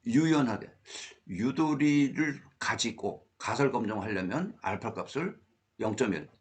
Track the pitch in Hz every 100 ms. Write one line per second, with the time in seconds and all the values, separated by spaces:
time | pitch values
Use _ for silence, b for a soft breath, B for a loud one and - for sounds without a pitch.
0 | 117 120 160 151 127 104 - - - B
1 | B B - 90 120 135 160 147 147 147
2 | 139 131 151 139 - - - 110 117 -
3 | 101 90 _ - - 117 139 120 104 107
4 | 104 98 92 127 190 - 98 98 113 95
5 | 90 135 180 - _ _ _ - 110 101
6 | 117 85 - _